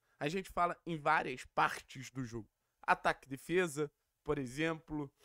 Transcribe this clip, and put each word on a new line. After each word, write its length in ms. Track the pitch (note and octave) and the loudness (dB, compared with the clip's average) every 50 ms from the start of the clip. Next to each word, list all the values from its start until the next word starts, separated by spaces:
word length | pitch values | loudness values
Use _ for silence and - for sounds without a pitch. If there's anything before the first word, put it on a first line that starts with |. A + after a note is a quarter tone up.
| _ _ _ _ | _ _ _ _
a 80 | C#3 D3 | -2 -2
gente 220 | E3 G3 F#3 - | -2 -2 -4 -4
fala 260 | - - F3 F3 E3 - _ | 0 2 2 2 0 -2 _
em 120 | - E3+ D#3 | -6 -6 0
várias 480 | C#3+ D#3 D3+ E3 - D#3+ C3 B2+ - | 2 4 4 4 2 0 -6 -8 -10
partes 640 | - _ - D#3 D3 - - - - - C3+ B2+ - | -4 _ 2 2 4 2 -2 -8 -12 -14 -12 -12 -8
do 160 | - B2+ C3 | -6 -6 -6
jogo. 240 | A2+ A2 A#2 G2+ - _ _ _ _ _ _ | -4 -6 -8 -10 -10 _ _ _ _ _ _
Ataque 460 | - - F3+ - - - - - - C3 | 2 2 2 4 4 2 0 0 -4 -10
e 20 | |
defesa, 640 | C3+ C3 - - D#3+ F3+ F#3 E3+ C3+ C#3+ D3+ C#3+ - _ _ _ _ _ _ | -12 -10 -6 0 2 2 2 2 0 -2 -4 -4 -6 _ _ _ _ _ _
por 160 | - D3+ C#3+ | -2 -2 -2
exemplo, 720 | C#3 B2 B2 C3+ D#3 E3 E3 D#3 - - D3+ D3+ D3 C#3 - _ _ | -2 -4 -2 -2 -2 -2 -2 -4 -6 -6 -6 -6 -6 -6 -10 _ _